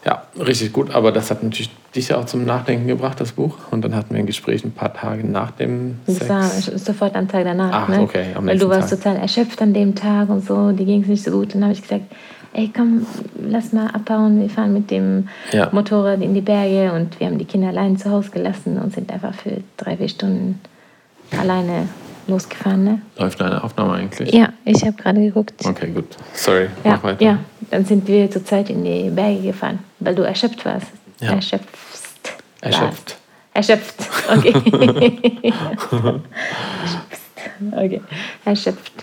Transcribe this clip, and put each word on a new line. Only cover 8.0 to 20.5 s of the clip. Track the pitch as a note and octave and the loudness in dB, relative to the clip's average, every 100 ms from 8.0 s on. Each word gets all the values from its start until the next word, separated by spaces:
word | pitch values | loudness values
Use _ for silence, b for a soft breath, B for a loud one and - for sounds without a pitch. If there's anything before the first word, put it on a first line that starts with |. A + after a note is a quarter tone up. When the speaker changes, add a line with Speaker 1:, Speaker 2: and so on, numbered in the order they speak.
Speaker 1:
okay, | G3+ - F2+ - | 2 0 -4 -4
am | F#3 | 0
Speaker 2:
Weil | F#3+ | 2
du | F#3+ | 4
Speaker 1:
nächsten | |
Speaker 2:
warst | F#3+ F#3+ | 4 2
Speaker 1:
Tag. | F#3+ | 0
Speaker 2:
total | G3+ F#3+ | 0 0
erschöpft | F#3+ - A#3 - | 0 0 0 2
an | G#3+ | 2
dem | G3+ G3+ G3 | 4 2 2
Tag | G#3 G#3 G3+ | 0 2 2
und | G3+ F#3+ | 0 0
so, | G3+ G3+ | 2 4
dir | F#3+ F#3+ | 4 4
ging's | G#3 G3+ | 4 4
nicht | G3+ | 2
so | D#3+ | 2
gut. | F#3+ G3+ G3 | 0 0 0
Und | |
dann | |
hab | G3+ | 2
ich | G3 | 0
gesagt, | - G3+ G3 B B B B | -2 -6 -6 B B B B
"Ey, | - A3 | -4 -2
komm, | A3+ A#3 A3+ A3+ - - - G#3+ | 2 4 4 0 -8 -12 -8 -2
lass | A3+ A3+ | -2 0
mal | A3 G#3+ | 0 0
abhauen, | G#3+ G#3+ A3 G#3+ G#3 | -4 -2 2 4 4
wir | G3+ | 2
fahren | G#3+ G#3+ | 0 2
mit | G3+ G3+ | 2 2
dem | F#3+ F#3+ F#3+ F#3+ B B | 0 2 2 0 B B
Speaker 1:
Ja. | G#3+ - | 0 2
Speaker 2:
Motorrad | G3+ G#3 G#3 G3+ G3 | 2 2 2 2 2
in | F#3 | 2
die | G3 | 0
Berge." | G3 G#3 G3 F#3+ F#3+ | 2 2 4 2 2
Und | E3+ E3 - | 0 -2 -2
wir | F3+ | -4
haben | D#3+ | -2
die | |
Kinder | E3+ G3 F#3 | -2 0 0
allein | F3+ G3 F#3+ | 0 2 2
zu | G3+ | 2
Hause | G3+ G3+ | 0 0
gelassen | F3+ F3+ F#3+ - F#3+ | -4 -4 -4 -4 -2
und | - | -2
sind | F#3 F#3 | -4 -8
einfach | F#3 - | -8 -8
für | F#3+ G#3 G3+ F#3+ - | -8 -8 -8 -10 -12
drei, | - F3 | -8 -4
vier | G#3 | -4
Stunden | - G3+ F#3 F#3+ | -2 -2 0 -2